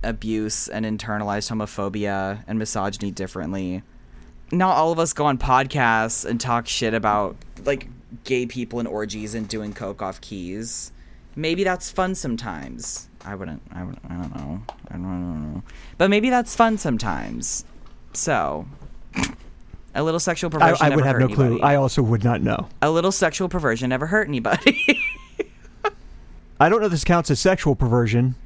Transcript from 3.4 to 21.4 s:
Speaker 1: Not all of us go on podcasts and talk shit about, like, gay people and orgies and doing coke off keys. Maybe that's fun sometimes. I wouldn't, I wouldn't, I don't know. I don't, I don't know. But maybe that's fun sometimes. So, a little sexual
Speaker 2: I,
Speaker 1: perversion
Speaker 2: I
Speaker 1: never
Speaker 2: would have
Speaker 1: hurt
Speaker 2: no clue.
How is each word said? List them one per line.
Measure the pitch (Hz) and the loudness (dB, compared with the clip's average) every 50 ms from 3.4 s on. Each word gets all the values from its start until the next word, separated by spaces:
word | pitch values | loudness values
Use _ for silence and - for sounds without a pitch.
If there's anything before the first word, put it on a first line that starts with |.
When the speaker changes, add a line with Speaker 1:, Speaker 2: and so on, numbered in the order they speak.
| 85 82 95 98 95 90 90 95 - - - - - - - - - - - - - - | -6 -6 -6 -4 -4 -4 -6 -6 -8 -14 -20 -20 -20 -20 -20 -20 -20 -20 -20 -20 -10 -4
Speaker 1:
Not | - 175 185 190 170 | 0 2 2 4 4
all | 135 156 165 | 4 4 4
of | 170 160 | 4 2
us | 165 160 | 2 0
go | - - 147 | 2 2 2
on | 147 135 123 | 2 2 2
podcasts | - 135 127 131 135 135 - 147 123 117 113 113 110 113 113 - - | 2 4 4 4 4 2 0 2 4 4 4 4 2 0 0 -2 -2
and | - 117 117 | -2 -2 -2
talk | 120 131 120 117 117 | 0 0 0 -2 0
shit | - - - 120 113 110 | -2 -4 -2 0 0 0
about, | 113 101 107 104 104 101 95 - - - - - - - | 2 2 2 2 2 0 -2 -4 -10 -16 -18 -18 -6 -2
like, | 143 143 135 - - - - - - - - - | -2 -2 -2 -4 -14 -18 -20 -20 -20 -20 -16 -4
gay | - 135 123 123 | -2 0 0 0
people | 117 - 131 120 117 - 120 | -2 -4 -8 -8 -6 -4 -6
and | 117 - | -4 -4
orgies | - 107 107 104 104 110 107 107 107 | -4 -4 -6 -6 -6 -8 -8 -6 -6
and | 113 110 | -6 -6
doing | 101 - 110 - 104 101 | -6 -6 -6 -6 -8 -8
coke | - 107 98 101 - | -8 -8 -8 -8 -6
off | 104 95 95 - | -8 -8 -8 -10
keys. | - - 107 95 87 87 92 107 117 117 - - - - - - - - - - - - - | -12 -12 -10 -10 -8 -8 -8 -8 -6 -4 -4 -4 -4 -6 -10 -18 -20 -20 -20 -20 -20 -14 -10
Maybe | 180 156 160 165 180 196 | -4 -2 -2 0 0 0
that's | 185 185 180 - - | 0 0 -2 -4 -6
fun | - - 185 185 190 | -2 -2 0 0 0
sometimes. | - - 139 117 113 123 113 85 78 69 64 62 60 131 - - - - - - - - | -2 -2 -4 -4 -4 -6 -8 -10 -10 -10 -12 -12 -8 -8 -6 -6 -8 -10 -14 -20 -18 -12
I | 92 101 | -12 -10
wouldn't, | 95 95 85 78 - - - | -8 -8 -8 -10 -12 -14 -14
I | - 87 90 | -12 -10 -10
wouldn't, | 90 - - - | -10 -10 -12 -12
I | - 85 | -10 -10
don't | 87 87 69 - | -8 -8 -8 -8
know. | 65 69 71 80 98 113 - - - - - | -10 -8 -8 -8 -8 -10 -12 -14 -16 -16 -12
I | - | -10
don't, | 87 87 | -8 -6
I | 95 | -6
don't | 92 87 87 87 82 78 76 76 76 | -4 -4 -4 -4 -6 -6 -6 -6 -8
know. | 90 - - - - - - - | -8 -10 -12 -16 -18 -18 -18 0
But | - 180 196 | 2 2 4
maybe | 202 208 208 262 | 4 2 2 2
that's | 247 247 240 - - | 2 2 2 0 2
fun | - 233 226 220 | 4 4 4 4
sometimes. | 202 - 160 120 110 127 107 82 64 55 52 58 60 - - - - - - - - - - - - - - | 0 0 0 0 0 0 -2 -2 -2 -4 -8 -8 -6 -4 -4 -4 -4 -8 -10 -18 -18 -18 -18 -18 -20 -20 -8
So, | - - - 170 143 110 80 71 71 78 - 135 - - - - - - - - - - - - - - - - - - - - - - - - - | -4 -2 0 2 2 2 2 0 -2 -4 -8 -10 -14 -16 -16 -16 -14 -16 -16 -10 -6 -6 -6 -6 -6 -12 -18 -20 -20 -20 -20 -20 -18 -20 -18 -8 -4
a | - | -2
little | 151 160 160 170 | 0 0 0 0
sexual | - 190 170 - - 170 | 0 0 0 0 -2 -2
Speaker 2:
I, | 156 156 | 2 4
Speaker 1:
perversion | 156 165 165 - 156 | 6 6 6 6 4
Speaker 2:
I | 147 | 4
Speaker 1:
never | 139 | 6
Speaker 2:
would | 151 131 | 4 4
have | 139 127 | 4 4
Speaker 1:
hurt | 123 131 123 | 4 4 4
Speaker 2:
no | 104 | 4
clue. | 143 | 4